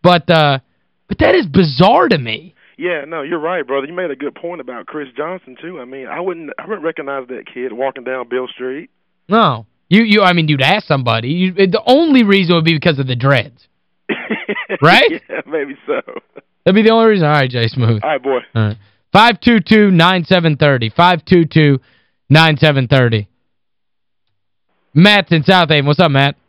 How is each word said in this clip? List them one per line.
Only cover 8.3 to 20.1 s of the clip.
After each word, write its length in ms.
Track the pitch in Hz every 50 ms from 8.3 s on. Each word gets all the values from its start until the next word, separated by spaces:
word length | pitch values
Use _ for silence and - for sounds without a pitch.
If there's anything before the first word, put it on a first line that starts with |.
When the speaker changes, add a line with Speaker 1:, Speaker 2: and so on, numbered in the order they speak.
| 123 127 127 127 -
Speaker 2:
Street. 360 | - 127 127 131 151 175 _ _ _ _ _ _ _ _ -
Speaker 1:
No. 380 | 196 233 220 156 123 110 110 _ _ _ _
You, 160 | _ 170 214 226
you, 180 | 214 202 214
I 120 | 202 180 175
mean, 160 | 170 156 151
you'd 120 | 147 135
ask 240 | 131 143 190 214 -
somebody. 440 | - 151 135 127 120 113 113 113 127
You, 240 | 156 180 185 185 180
the 280 | 196 190 190 175 214 -
only 380 | 247 254 294 339 320 277 254 226
reason 320 | 196 196 196 185 160 175
would 100 | 165 160
be 80 | 165 165
because 260 | 147 - 180 156 131
of 80 | 135
the 80 | 127 123
dreads. 540 | 120 127 139 139 123 101 - _ _ _ _ _ _ _ _ _ _ _ -
Speaker 2:
<laughs> 80 | - - - - 226 - - - - - - - - -
Speaker 1:
Right? 280 | 139 160 190 240 466 453 160 - _ -
Speaker 2:
Yeah, 120 | - 147 -
maybe 280 | - 151 156 143 139 135 _ _
so. 140 | - 139 - - - - - _ _ _ - _ _ _ _ _
Speaker 1:
That'd 120 | 180 190
be 80 | 214 214
the 80 | 220
only 180 | 226 226 226 220
reason. 160 | 214 190 160
All 80 | 147 151
right, 160 | 147 135 123
Jay 180 | 123 120 113
Smooth. 360 | 110 - 127 117 113 113 104 117
Speaker 2:
All 60 | 151
right, 120 | 156 131
boy. 180 | 127 139 131 120 - _ -
Speaker 1:
All 120 | 113 110
right. 100 | 104 107 - _ _ _ _ _ _
Five 280 | - 190 220 240 226 -
two 200 | - 240 233 220
two, 300 | 165 - 220 214 208 202
nine 320 | 185 165 165 180